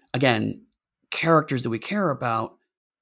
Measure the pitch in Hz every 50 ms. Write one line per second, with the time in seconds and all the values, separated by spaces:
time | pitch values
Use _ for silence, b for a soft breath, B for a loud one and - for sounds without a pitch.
0 | B B B 127 139 131 117 110 107 107 104 - - _ _ _ _ _ _ _
1 | _ _ - - - 165 165 156 143 - 139 123 123 120 113 113 - - 202 214
2 | 196 170 139 123 127 120 113 113 113 113 - _ _ _ _ _ _ _ _ _